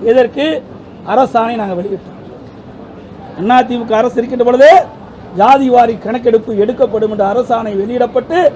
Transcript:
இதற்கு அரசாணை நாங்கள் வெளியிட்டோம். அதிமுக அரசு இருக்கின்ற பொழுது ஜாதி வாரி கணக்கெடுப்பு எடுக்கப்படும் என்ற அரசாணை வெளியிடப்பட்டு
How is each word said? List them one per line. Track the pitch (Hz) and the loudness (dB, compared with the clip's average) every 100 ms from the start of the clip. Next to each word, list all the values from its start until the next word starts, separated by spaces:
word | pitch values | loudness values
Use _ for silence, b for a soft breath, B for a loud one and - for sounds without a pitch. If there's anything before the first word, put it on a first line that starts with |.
| 214 | 2
இதற்கு | 247 240 - 302 302 - - - - - | 2 2 0 -2 -2 -8 -20 -20 -18 -4
அரசாணை | 214 262 233 226 233 | 0 2 0 -2 -4
நாங்கள் | 202 180 | -6 -6
வெளியிட்டோம். | 196 196 - - - - - - - - - - - - - - 196 254 | -6 -8 -12 -20 -20 -20 -20 -20 -20 -20 -20 -20 -20 -20 -18 -8 0 2
அதிமுக | 240 240 226 220 | 0 -4 -2 0
அரசு | 240 247 | 0 -2
இருக்கின்ற | 233 254 240 | -4 0 0
பொழுது | 254 285 370 302 - - - - 180 | 6 8 8 4 -10 -20 -20 -14 0
ஜாதி | 214 269 262 | 4 4 4
வாரி | 247 233 214 202 | 4 2 0 -6
கணக்கெடுப்பு | 240 233 220 214 214 | -2 2 0 0 -2
எடுக்கப்படும் | 208 254 247 214 214 | -2 0 -2 0 -4
என்ற | 208 196 | -2 -2
அரசாணை | 214 247 233 220 202 | 0 0 -2 -2 -6
வெளியிடப்பட்டு | 202 247 240 254 247 330 330 | -4 -2 -2 -2 -2 0 0